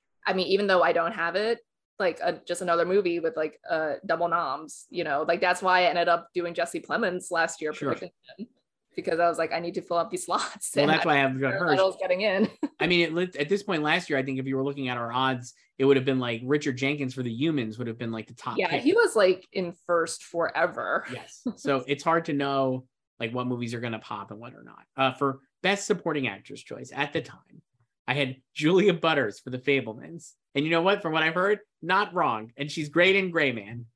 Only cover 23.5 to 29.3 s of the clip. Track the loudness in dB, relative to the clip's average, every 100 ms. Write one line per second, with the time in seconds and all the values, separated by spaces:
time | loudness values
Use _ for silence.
23.5 | -4 -4 -6 -6 -8 -8 -10 -10 -14 -16
24.5 | -20 -20 -20 _ 0 0 2 -2 -2 _
25.5 | _ -2 0 0 -2 -2 -2 -2 -6 -14
26.5 | -18 -14 -14 -10 -4 -4 -4 -6 -14 _
27.5 | -20 _ _ _ _ -2 0 0 -4 _
28.5 | 0 4 6 6 4 2 2 0